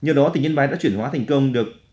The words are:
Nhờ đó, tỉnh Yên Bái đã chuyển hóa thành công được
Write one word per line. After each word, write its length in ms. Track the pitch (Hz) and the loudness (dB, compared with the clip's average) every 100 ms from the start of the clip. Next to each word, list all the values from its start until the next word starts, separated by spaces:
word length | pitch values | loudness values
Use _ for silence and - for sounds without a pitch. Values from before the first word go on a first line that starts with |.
Nhờ 100 | 147 | 2
đó, 160 | 143 143 | 2 2
tỉnh 160 | 160 | 2
Yên 100 | 143 | -2
Bái 120 | 151 139 | 0 0
đã 100 | 170 | 0
chuyển 140 | 160 | -2
hóa 160 | 98 117 | -2 -4
thành 160 | 147 110 | -4 -2
công 260 | 143 135 | 2 2
được 160 | 120 107 - _ | 0 -4 -8 _